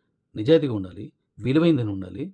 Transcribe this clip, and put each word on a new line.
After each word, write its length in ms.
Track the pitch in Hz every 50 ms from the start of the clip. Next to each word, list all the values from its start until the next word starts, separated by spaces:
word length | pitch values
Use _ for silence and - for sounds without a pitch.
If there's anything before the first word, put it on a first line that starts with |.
| _ _ _ _ _ _ -
నిజాయితీగా 380 | 110 107 135 165 160 147 131 110
ఉండాలి, 320 | 101 95 92 98 104 104 - _ _ _ _ _
విలువైందని 540 | - 104 123 139 160 170 170 160 127 117 104
ఉండాలి, 320 | 98 95 92 92 92 107 151 190